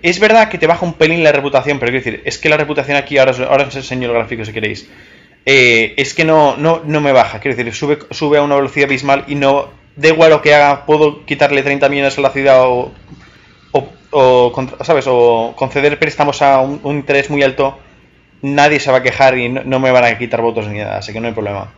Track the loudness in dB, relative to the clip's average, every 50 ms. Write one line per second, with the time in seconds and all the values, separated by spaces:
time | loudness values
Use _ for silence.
0 | 0 -2 0 2 2 4 4 4 4 2 0 -2 0 0 0 0 -2 -6 0 0
1 | 0 0 2 2 2 2 2 2 -2 0 -2 -2 -2 -2 -4 -4 -4 -4 -4 -4
2 | -4 -6 -8 -6 -8 -10 -10 -4 -2 -2 0 0 -2 -2 -4 -6 -4 -2 -2 -4
3 | -4 0 2 2 4 4 2 -2 -2 0 0 0 0 -2 -6 -12 -10 -8 -6 -6
4 | -4 -2 -2 -2 -4 -4 -8 -10 -10 -10 -8 -6 -6 -6 -8 -8 -14 -20 -20 -20
5 | -20 -20 -20 -20 _ _ _ _ _ 2 4 4 4 4 4 2 0 -2 -2 -4
6 | -6 -4 -2 -2 0 2 4 4 4 2 0 0 0 0 0 0 -2 -4 -4 -2
7 | 0 4 4 4 2 2 -2 -6 -4 -4 -4 -4 -4 -8 -6 -6 -2 -2 -2 -4
8 | -4 -16 -10 -6 -2 0 2 0 2 2 0 0 0 -2 -2 -2 -2 -2 -2 -4
9 | 0 -2 -2 -2 -2 -6 -6 0 0 2 2 0 -2 -6 -14 _ _ _ _ 0
10 | 2 2 4 6 4 4 4 4 4 4 4 4 4 4 2 -2 0 0 2 2
11 | 2 0 0 -4 -8 -8 -2 0 0 0 2 0 0 -2 -2 0 0 0 0 0
12 | -2 -2 -2 0 -2 -2 -2 0 2 4 6 6 6 4 0 -2 -4 -8 -12 -20
13 | -20 -20 -20 -20 -20 -20 _ _ _ _ _ _ _ _ -4 -4 -4 -4 -20 _
14 | _ _ 0 2 4 4 4 4 2 2 0 -4 -8 -8 -10 -14 -2 -2 -2 0
15 | 0 0 2 2 4 2 2 0 -2 -6 -6 -8 -8 -4 -4 0 0 0 0 0
16 | -4 -6 -2 -2 -2 -2 0 0 2 4 4 4 2 0 -4 -8 -6 -6 -6 -6
17 | -4 -2 -2 -2 0 -2 -2 0 0 0 0 -2 -4 -4 -4 -8 -20 _ _ _
18 | _ _ _ _ _ _ _ _ -8 -4 0 2 2 2 2 0 0 2 0 2
19 | 2 0 0 2 2 2 2 0 -4 -4 -6 -6 -4 -4 -4 0 0 2 4 4
20 | 4 2 0 -2 -6 -6 -4 -2 -2 -2 -2 -4 -6 -6 -8 -8 -8 -8 -8 -8
21 | -10 -10 -10 -8 -8 -6 -6 -6 -8 -6 -8 -8 -10 -14 _